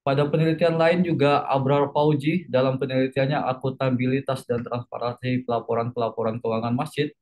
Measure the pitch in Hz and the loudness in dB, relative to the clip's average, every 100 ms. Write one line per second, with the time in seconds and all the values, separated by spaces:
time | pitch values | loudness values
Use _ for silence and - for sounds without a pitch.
0 | - 139 147 156 160 160 170 165 165 175 | 0 0 2 2 2 4 2 4 4 4
1 | 175 143 139 143 - 135 131 143 143 151 | 2 2 4 2 2 0 2 2 2 2
2 | 151 147 135 180 - 127 131 131 135 131 | 2 2 0 -2 0 0 2 0 -2 0
3 | 131 139 135 147 107 127 135 131 131 123 | 0 0 0 0 -2 -4 -6 -2 -2 0
4 | 127 131 139 127 - 120 120 120 120 - | 0 -2 -2 -6 -4 -6 -4 -8 -8 -8
5 | 117 123 127 127 127 117 113 117 117 120 | -6 -6 -4 -4 -2 -4 -2 -4 -2 -4
6 | 113 110 113 113 117 113 117 123 156 - | -4 -2 -4 -4 -4 -4 -2 -4 -4 -4
7 | 151 - | -6 -6